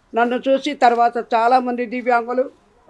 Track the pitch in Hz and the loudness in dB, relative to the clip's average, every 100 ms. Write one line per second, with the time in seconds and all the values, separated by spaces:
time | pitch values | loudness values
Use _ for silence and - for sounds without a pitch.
0 | _ 226 240 247 269 269 294 277 247 233 | _ -2 0 0 0 0 0 2 2 4
1 | 233 233 - 233 233 262 247 240 247 247 | 0 -2 -2 0 2 2 0 -6 -6 -4
2 | 240 240 233 254 277 _ _ _ | 0 -2 0 -4 -4 _ _ _